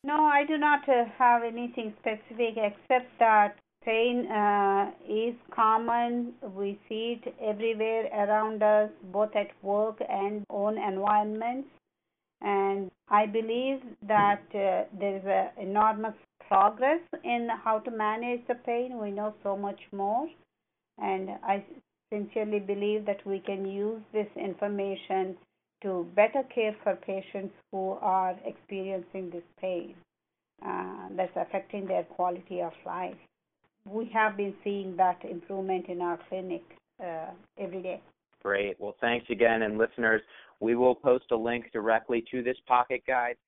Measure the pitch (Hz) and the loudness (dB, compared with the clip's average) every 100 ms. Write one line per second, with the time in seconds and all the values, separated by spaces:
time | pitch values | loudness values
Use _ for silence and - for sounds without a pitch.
0 | 285 302 302 285 294 311 294 285 285 247 | 0 4 6 6 4 2 4 2 4 4
1 | 233 - 247 240 233 233 240 240 220 214 | 2 4 6 6 2 -4 -8 -6 -8 -4
2 | 226 214 - 226 233 220 208 208 _ 254 | -4 -4 -10 -2 -2 0 -2 -2 _ 2
3 | 247 - 226 214 208 - _ _ - 226 | 2 2 6 8 6 0 _ _ -2 2
4 | 240 247 - 220 208 202 196 196 202 - | 2 2 0 2 4 4 4 4 0 -6
5 | - 214 233 240 - - 220 226 233 240 | -4 -2 -2 -4 -10 2 4 4 2 0
6 | 240 240 240 - 220 190 202 202 _ 220 | 0 -2 -4 -10 -12 -6 -6 -6 _ -6
7 | 233 233 247 - 220 202 226 220 220 226 | -6 -6 -10 -6 -4 -2 -2 -2 -2 -2
8 | 226 214 202 214 220 214 214 214 214 - | -2 -2 2 2 0 2 4 4 2 -4
9 | 185 190 208 214 202 - 196 208 214 214 | -6 -2 0 0 -2 -6 -2 0 0 -4
10 | - 196 196 208 202 208 208 220 208 190 | -4 -2 -2 -4 -6 -2 -2 0 -2 0
11 | 202 214 208 214 233 254 285 _ _ _ | 2 2 2 -4 -4 -6 -10 _ _ _
12 | _ _ _ _ 202 196 196 196 190 _ | _ _ _ _ 0 2 2 0 -4 _
13 | _ 208 214 220 220 233 262 269 254 - | _ 4 4 0 -2 -2 -2 -4 -8 -16
14 | 208 214 202 202 - 208 196 185 - 196 | 2 4 4 2 -4 -2 0 0 -2 -4
15 | 202 196 190 190 190 - 190 208 214 214 | -4 -4 0 0 0 -6 -2 4 4 2
16 | 220 208 _ _ - 196 202 214 262 330 | -6 -8 _ _ 2 6 6 4 2 2
17 | - 339 - 240 233 220 226 220 214 226 | -2 -10 -4 -2 -2 -4 0 -2 -2 -2
18 | 214 220 240 247 240 240 - 233 254 240 | -2 -2 -4 -6 -4 -6 -2 -2 -4 -6
19 | 208 202 214 214 202 196 202 196 - 196 | -6 -4 -6 -6 -6 -4 -4 -8 -12 -4
20 | 196 226 320 - _ _ _ _ _ - | -2 -2 -4 -10 _ _ _ _ _ -10
21 | 202 190 190 202 - 196 - - _ _ | -4 -4 -6 -6 -2 -2 -2 -20 _ _
22 | _ 208 202 226 214 208 196 202 208 214 | _ -6 -4 -4 0 -2 -2 -2 0 0
23 | 208 202 202 196 196 196 196 196 208 226 | -2 -4 -4 -4 -4 -4 -4 -2 -4 -4
24 | 214 214 208 - 196 180 208 202 196 190 | -6 -4 -4 -6 -8 -4 -4 -2 -4 -6
25 | - 190 190 175 _ _ _ _ 202 180 | -2 -2 -2 -6 _ _ _ _ -4 -4
26 | 170 185 220 269 254 - 220 208 208 180 | 0 4 4 4 -2 -2 -2 -2 -2 -2
27 | - 190 190 202 190 - _ 190 190 190 | -4 -8 -8 -10 -10 -14 _ -6 -4 -2
28 | - 190 185 180 233 - _ 196 190 190 | 0 0 0 -4 -10 -12 _ -8 -6 -6
29 | 175 190 180 170 - _ 190 180 - - | -8 -10 -10 -12 -14 _ -6 -6 -8 -18
30 | _ _ _ _ _ _ 202 185 185 202 | _ _ _ _ _ _ -8 -6 -6 -10
31 | 190 190 185 190 185 196 190 202 190 180 | -8 -4 -2 -2 -4 -4 -6 -8 -2 -2
32 | 170 - 180 175 180 180 170 - 185 175 | -2 -2 -2 -2 -8 -6 -6 -8 -10 -8
33 | 180 - _ _ _ _ _ _ - 214 | -8 -10 _ _ _ _ _ _ -8 -8
34 | 226 220 214 202 202 196 208 202 190 175 | -4 2 0 0 -6 -4 -6 -4 -6 2
35 | 185 180 - 175 - 196 190 185 175 175 | 2 2 -8 -12 -8 -6 -2 -4 -4 -6
36 | 175 175 - 190 185 170 - - _ _ | -4 -6 -8 -8 -6 -10 -10 -20 _ _
37 | 180 165 165 175 _ - 190 185 185 190 | -10 -8 -10 -16 _ -12 -10 -8 -8 -10
38 | _ _ _ _ 98 101 101 - 104 - | _ _ _ _ -2 0 -2 -4 -10 -2
39 | 120 120 117 107 117 113 107 107 110 - | 0 0 -2 2 4 4 0 0 0 2
40 | 113 110 - - - _ 113 120 127 120 | 2 2 -2 -20 -20 _ 0 4 4 4
41 | 139 127 - 117 117 120 117 113 107 113 | 4 2 2 -2 0 -4 -4 -4 2 2
42 | - 117 117 127 120 127 - 123 123 127 | 2 -4 -2 -4 -4 -6 2 2 4 -4
43 | - 127 120 120 | -2 0 -2 -6